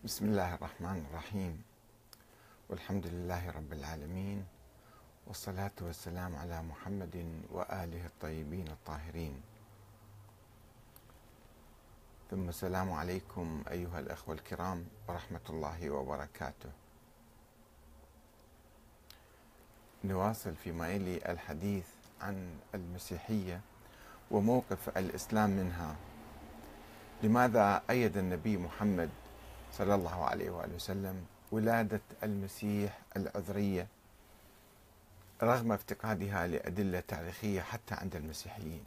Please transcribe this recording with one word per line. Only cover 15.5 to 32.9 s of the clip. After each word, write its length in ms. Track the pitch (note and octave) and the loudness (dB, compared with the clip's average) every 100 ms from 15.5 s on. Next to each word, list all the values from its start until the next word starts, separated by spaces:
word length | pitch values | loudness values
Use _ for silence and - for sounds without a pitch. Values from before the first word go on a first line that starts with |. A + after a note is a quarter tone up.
الله 400 | D#2+ D2 E2 D#2+ | -4 -4 -4 -4
وبركاته. 800 | C#2+ C2+ C#2+ C#2+ - C2+ - C2 - - - - - - - - - - - - - - - - - - - - - - - - - - - - - - - - - | -2 -2 -4 -6 -8 -8 -8 -14 -14 -20 -20 -20 -20 -20 -20 -20 -20 -20 -20 -20 -20 -20 -20 -20 -20 -20 -20 -20 -20 -20 -20 -20 -20 -20 -20 -20 -20 -20 -20 -20 -4
نواصل 500 | G2 F#2 G2+ A2+ G2 | 0 4 4 2 -4
فيما 340 | D#2 F2+ E2+ E2 | -4 -4 -2 0
يلي 440 | G2+ F2+ F2+ - | 2 0 0 -2
الحديث 540 | E2+ - D#2 G2+ G2+ F2 - - - | -4 -4 -2 0 0 -2 -16 -20 -8
عن 380 | G2+ F#2+ F2+ D2+ - | -4 -4 -6 -10 -8
المسيحية 880 | G2+ F2 F2+ - A2 - G#2+ F#2 F2+ - - - - - - - | -6 -6 -8 -6 -6 0 0 0 -4 -8 -18 -20 -18 -18 -18 2
وموقف 680 | G#2+ G#2 B2+ - F#2+ - - | 6 8 6 4 -2 0 0
الإسلام 520 | F#2 - - - G#2 | 0 -2 2 6 6
منها. 460 | G2 F#2 E2+ D#2+ D#2 - - - - - - - - - - - - | 6 2 0 -4 -6 -10 -14 -16 -14 -14 -14 -14 -16 -16 -16 -16 2
لماذا 600 | A2 A#2+ B2 A2+ G2+ G2 - | 6 8 8 10 10 8 4
أيد 260 | B2 A2+ G2 | 6 6 4
النبي 400 | F#2 F2+ G#2+ G2+ | 2 2 2 2
محمد 540 | E2+ - G#2 F2+ D#2+ - - - - - - | 0 2 4 4 2 -2 -16 -16 -14 -14 -12
صلى 200 | - G2 | 0 6
الله 300 | G2+ E2+ F2+ | 6 4 2
عليه 260 | D#2+ - - | 2 2 0
وآله 240 | F2 - | -2 -4
وسلم 520 | E2+ - F#2+ F#2+ F#2+ E2 - - | -4 -2 -2 -2 -4 -8 -16 -2
ولادة 480 | A2 A2 A#2 G#2+ G#2 - - | 4 6 6 4 0 -4 -4
المسيح 760 | G#2+ G2+ F#2+ - G#2 G#2 G2+ | -2 0 -2 -2 0 2 0